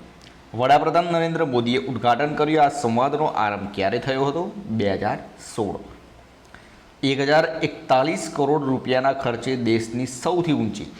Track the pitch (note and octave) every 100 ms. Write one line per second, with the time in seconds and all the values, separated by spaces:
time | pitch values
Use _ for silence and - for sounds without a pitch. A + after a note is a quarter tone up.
0 | - - - - - A2 B2+ D3 D3+ D#3+
1 | F3 E3+ E3 E3 D#3+ B2 A#2 B2+ B2+ B2
2 | A#2+ A#2 D3+ D3 D3+ D#3 C#3+ C#3+ A#2+ A#2
3 | C3+ D3 D3+ - G#2+ G2+ G2 G2+ F#2+ A#2+
4 | B2+ C3 C#3 D3 F#3 G#3+ - A2+ G2+ F#2+
5 | G2 D3 - - - - G2+ E2+ - -
6 | - - - - - - - - - -
7 | C3+ C3+ C#3 D3+ E3 D#3+ D3+ - - C3
8 | C#3+ F#3+ - - C3+ D3+ C#3 B2+ A#2+ B2+
9 | C3+ B2+ B2+ A#2 C3+ C3 A#2 A2+ A2+ A#2+
10 | B2+ - E3 F3+ E3+ C3+ A2+ G2+ F2+ -